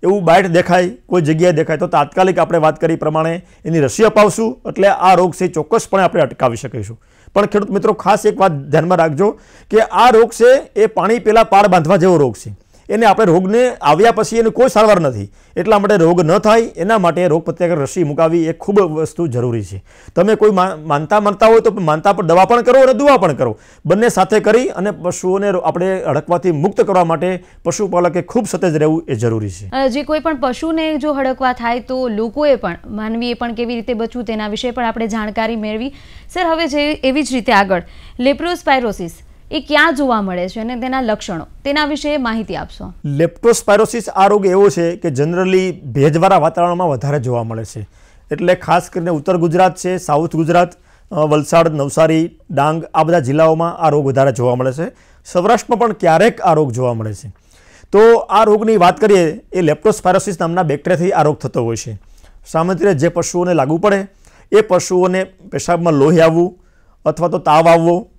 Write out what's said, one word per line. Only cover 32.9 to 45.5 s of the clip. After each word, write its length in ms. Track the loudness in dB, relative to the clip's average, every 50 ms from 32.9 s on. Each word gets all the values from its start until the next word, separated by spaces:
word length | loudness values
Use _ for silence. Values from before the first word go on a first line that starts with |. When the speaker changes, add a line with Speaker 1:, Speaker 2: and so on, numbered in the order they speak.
| -12 -10 -8 -8 -6 -6 -6 -6 -6
Speaker 2:
પણ 200 | -6 -8 -10 -6
કેવી 200 | -8 -8 -6 -6
રીતે 200 | -8 -6 -6 -6
બચવું 300 | -6 -6 -8 -8 -10 -8
તેના 240 | -8 -6 -6 -6 -6
વિશે 220 | -8 -6 -8 -8
પણ 140 | -6 -4 -4
આપણે 220 | -4 -4 -4 -6
જાણકારી 500 | -6 -4 -6 -6 -6 -6 -6 -6 -6 -6
મેળવી. 380 | -6 -6 -8 -8 -8 -8 -10 -12 -14 -20 -20 -20 -20 -20 -12 -6
સર, 140 | -4 -2
હવે 200 | -2 -2 -2 -2
જે 260 | -4 -2 -2 -2 -2 -4
એવી 300 | -2 -2 -2 -2 0 -2
જ 100 | -2 -4
રીતે 200 | -4 -2 2 2
આગળ 300 | 2 2 2 0 -4 -4 -8 -18 -20 -20 -20 -10 -4
લેપ્ટોસ્પાઇરોસિસ 880 | -2 -2 0 0 -2 -6 -6 -4 -2 0 0 0 0 -2 -6 -6 -10 -12 -12 -16 -20 -20 -20 -20 -18 -8 -8
એ 80 | -8
ક્યાં 340 | -6 -2 0 0 2 2 0
જોવા 280 | -2 -2 -2 -2 -2 -2
મળે 260 | -4 -6 -6 -6 -8
છે 120 | -8 -10
અને 200 | -10 -10 -8 -8
તેના 200 | -8 -6 -4 -4
લક્ષણો, 460 | -2 -4 -4 -6 -6 -10 -10 -10 -10 -14 -18 -12 -8
તેના 220 | -4 -4 -2 -2
વિશે 300 | -4 -4 -6 -4 -4 -4
માહિતી 400 | -4 -4 -4 -4 -6 -6 -8 -8
આપશો. 360 | -10 -10 -12 -14 -18 -18 -18 -18 -12 -8
Speaker 1:
લેપ્ટોસ્પાઇરોસિસ 1040 | -6 -2 0 -2 -2 -2 -2 0 2 2 2 2 0 2 2 2 0 -2 -6 -8 -6
આ 180 | 0 2 2
રોગ 200 | 4 2 2 0
એવો 220 | 2 2 4 4 4
છે 280 | 2 2 -2 -2 -4
કે 120 | -4 -6 -6
generally 600 | -2 -2 -2 -2 0 -2 -2 0